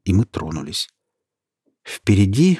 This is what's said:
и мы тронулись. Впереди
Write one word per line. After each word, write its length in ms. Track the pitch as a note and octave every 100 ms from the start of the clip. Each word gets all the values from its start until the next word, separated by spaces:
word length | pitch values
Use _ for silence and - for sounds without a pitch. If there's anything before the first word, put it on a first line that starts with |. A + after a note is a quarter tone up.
и 100 | -
мы 120 | F#2+ A2+
тронулись. 640 | - D#2 D#2+ D2 - - _ _ _ _ _ _ _ _ _
Впереди 760 | - - - G2+ G2 G#2+ F#3 F3